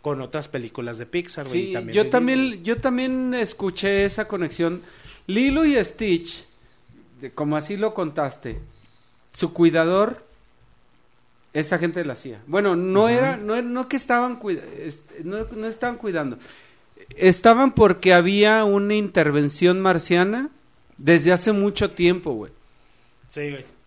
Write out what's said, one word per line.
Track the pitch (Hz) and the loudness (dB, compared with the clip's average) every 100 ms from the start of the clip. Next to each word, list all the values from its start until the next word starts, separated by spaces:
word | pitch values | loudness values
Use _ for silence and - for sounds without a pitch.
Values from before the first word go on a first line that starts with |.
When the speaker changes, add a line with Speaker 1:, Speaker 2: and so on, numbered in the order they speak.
| 147 | -6
Speaker 1:
con | 135 | -6
otras | 123 156 143 | -6 -10 -8
películas | 135 113 - 120 113 | -10 -10 -10 -10 -10
de | - | -8
Pixar, | 175 175 - 131 | -8 -8 -12 -6
güey, | 170 | -4
y | 185 | -4
Speaker 2:
Sí, | |
Speaker 1:
también | 180 170 202 | -8 -2 0
Speaker 2:
yo | |
Speaker 1:
de | 214 | 2
Speaker 2:
también, | 247 247 262 | 2 2 2
Speaker 1:
Disney. | 262 202 | 0 -4
Speaker 2:
yo | 175 226 | -4 -2
también | 262 247 254 254 254 | 0 -2 -2 -2 -4
escuché | 247 220 - 196 180 196 196 | -2 -4 -4 -6 -2 0 0
esa | 196 208 214 | 0 -2 -6
conexión. | 202 156 - 170 175 - - - - - | -4 -6 -2 -2 -2 -12 -20 -20 -18 -4
Lilo | 202 269 277 | 0 2 2
y | 311 269 | 2 2
Stitch, | 180 - 214 170 170 - - _ _ _ _ - _ - | 0 -4 -2 -2 -2 -16 -20 _ _ _ _ -20 _ -18
de, | 123 | -16
como | - 147 151 | -6 -4 -4
así | 147 202 | -4 -4
lo | 214 | -4
contaste, | 214 165 151 143 - 123 113 - - - _ _ _ _ | -2 -6 -4 -6 -6 -12 -12 -14 -20 -20 _ _ _ _
su | - 175 | -8 -6
cuidador, | 175 170 160 165 190 214 - - _ _ _ _ _ _ _ _ _ _ _ _ | 2 4 4 2 2 0 -4 -18 _ _ _ _ _ _ _ _ _ _ _ _
esa | 151 151 175 | -6 -2 -2
gente | 170 170 | -2 -4
de | 151 | -8
la | |
cia. | 120 135 110 127 | -10 -14 -18 -4
Bueno, | 180 202 175 | 0 0 0
no | 180 190 | 2 2
Speaker 3:
Ujú. | 220 | 4
Speaker 2:
era, | 240 262 247 | 2 0 -2
no, | 208 233 | -4 -4
no | 240 247 254 | -4 -6 -4
que | 269 | -6
estaban | - 240 247 240 | 0 0 0 -6
cuida-, | 208 175 - - | -8 -8 -10 -14
est-, | 160 147 _ - | -14 -14 _ -14
no, | 165 208 220 | -10 -10 -10
no | 226 220 | -8 -10
estaban | 220 247 233 | -6 -8 -6
cuidando. | 214 165 139 117 - - - _ _ _ - - | -6 -4 -6 -8 -18 -20 -20 _ _ _ -20 2
Estaban | 185 175 226 233 269 | 4 6 4 6 4
porque | - 208 180 185 | 6 4 6 6
había | 175 175 202 208 220 | 6 6 4 4 4
una | 208 202 202 | 4 2 2
intervención | 214 202 180 151 147 143 - 175 185 | -2 0 2 2 2 0 2 2 4
marciana | 190 175 - 175 190 233 285 _ _ _ _ - | 2 0 2 2 2 -2 -6 _ _ _ _ -4
desde | 143 170 151 | 4 4 6
hace | 180 220 | 2 2
mucho | 202 202 202 202 | 0 0 -2 -4
tiempo, | - 175 180 170 | 0 0 0 -4
güey. | 113 101 - _ _ _ _ _ _ _ | -8 -10 -18 _ _ _ _ _ _ _
Speaker 1:
Sí, | 151 147 | -12 -10
güey. | 139 - _ | -10 -16 _